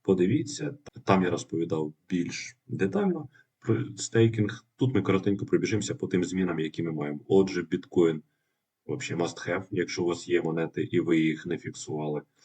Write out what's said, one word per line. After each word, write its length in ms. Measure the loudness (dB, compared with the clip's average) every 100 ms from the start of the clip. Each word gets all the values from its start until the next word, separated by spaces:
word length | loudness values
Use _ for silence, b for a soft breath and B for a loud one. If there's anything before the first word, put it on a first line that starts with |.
подивіться. 760 | 0 2 4 2 0 -6 -8 -8 -14 -6
Там 200 | 2 4
я 60 | 4
розповідав 640 | 0 -4 -4 -2 -2 -4 -8 -4
більш 480 | -4 -2 -6 -12 -16 -10
детально 600 | -2 -2 2 0 0 -6 b b _
про 380 | -2 -2 -2 -8
стейкінг. 680 | -2 4 4 4 -2 -4 -14 -2
Тут 200 | 0 2
ми 60 |
коротенько 440 | 2 2 2 -2 2
пробіжимося 500 | 0 2 0 -2 -4
по 120 | -2
тим 160 | 0
змінам, 360 | 0 0 0 0
які 240 | -4 -4
ми 80 | -4
маємо. 280 | -2 -4 -6 4
Отже, 360 | 4 4 0
біткоін, 580 | -2 -4 0 4 4 2 -6 _ _ _ _ _ -8
взагалі, 360 | -8 -4 -4
must 240 | -4 -4 -4
have. 140 | -4 -4
Якщо 320 | -4 -2 -2
у 20 | -2
вас 220 | -2 0
є 140 | 0
монети 420 | 2 -2 -2 -4
і 160 | -2 0
ви 200 | 2 4
їх 260 | 2 0 -4
не 120 | -8
фіксували 640 | -8 -12 -8 -6 -4 -6 -8 b